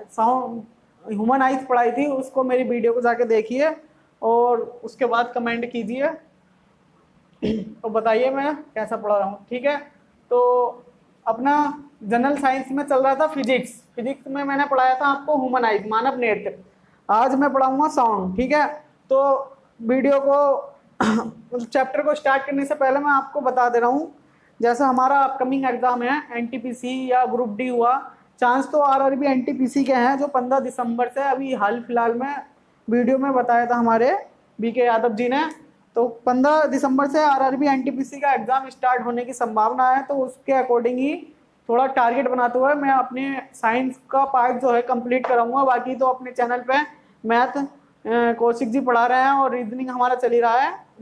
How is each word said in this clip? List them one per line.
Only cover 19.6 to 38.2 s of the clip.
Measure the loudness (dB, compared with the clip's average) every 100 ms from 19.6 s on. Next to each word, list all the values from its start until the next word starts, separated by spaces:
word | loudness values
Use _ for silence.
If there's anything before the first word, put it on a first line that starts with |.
| _ -8
वीडियो | -2 0 2 2 2
को, | 4 4 0 -4 -16 _ -2 0 0 -2 -12 -10 -10
<clears throat> |
चैप्टर | -4 -2 0 0
को | -2
स्टार्ट | 0 0 0 0
करने | -4
से | -2
पहले | 0 0 2
मैं | 2
आपको | 0 0 -4
बता | -2 0 2
दे | 2
रहा | 2
हूँ, | 0 -4 -14 _ _ _ -4
जैसा | -2 2 2
हमारा | 2 2 2
अपकमिंग | 2 0 -2 -2
एग्जाम | -2 0 0 0
है | -2 -4 -4 -8
एनटीपीसी | -8 -8 -10 -10 -8 -6 0
या | 0 2
ग्रुप | 0 -4
डी | -4 -4
हुआ, | 0 2 0 -4 -20 _ -2
चांस | 0 2 0
तो | 2
आरआरबी | 2 4 2 0 0
एनटीपीसी | 0 -2 -2 -2 0
के | 2
हैं, | 2 2 0
जो | 0
पन्द्रह | -2 0 0
दिसंबर | -2 -6 -4 -2 -4
से, | -2
अभी | -2 -2 -2
हाल | -2 0 -2
फिलहाल | -4 0 0
में | -2 -6 -8 -14 _ _ _ -2
वीडियो | 0 2 2
में | 2
बताया | 0 2 2 2
था |
हमारे | 0 2 4 2 0 -6 _ _ -6
बीके | -4 0
यादव | 2 2 0
जी | 0 0
ने। | 0 -2 -6 -20 _ _
तो | -2 -2 -2 0
पन्द्रह | 2 4 4
दिसंबर | 2 2 0 2 2
से | 2
आरआरबी | 2 4 2 2 0
एनटीपीसी | 0 -2 -4 -8 -4